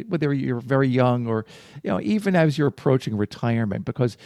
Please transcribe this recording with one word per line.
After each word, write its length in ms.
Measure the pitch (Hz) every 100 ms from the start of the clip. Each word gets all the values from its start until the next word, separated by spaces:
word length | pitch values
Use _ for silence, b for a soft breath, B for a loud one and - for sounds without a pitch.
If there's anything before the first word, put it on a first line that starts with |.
| 220
whether 240 | 175 147
you're 280 | 139 131 123
very 280 | 127 135 135
young 380 | 127 123 123 117
or, 180 | 113 110 B B 147
you 60 | -
know, 100 | 185
even 340 | - 214 196 185
as 200 | 160 143
you're 120 | 143
approaching 500 | - 143 131 - 107
retirement, 680 | 104 - 117 117 110 107
because 320 | - 117 123 -